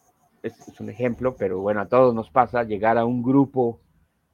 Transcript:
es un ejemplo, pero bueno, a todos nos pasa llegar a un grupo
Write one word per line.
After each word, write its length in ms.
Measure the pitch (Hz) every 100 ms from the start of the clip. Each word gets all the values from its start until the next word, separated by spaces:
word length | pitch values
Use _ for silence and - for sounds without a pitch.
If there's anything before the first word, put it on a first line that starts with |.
| _ _ _ _ 110 - -
es 120 | -
un 100 | 107
ejemplo, 460 | 104 123 113 127 127
pero 220 | 98 95
bueno, 220 | 98 104
a 60 | 98
todos 280 | 123 127 113
nos 160 | 107
pasa 320 | 135 120 123
llegar 340 | 117 101 110 117
a 80 | 117
un 160 | 123
grupo 580 | 120 135 135 131 117 113 _ _ _ _ _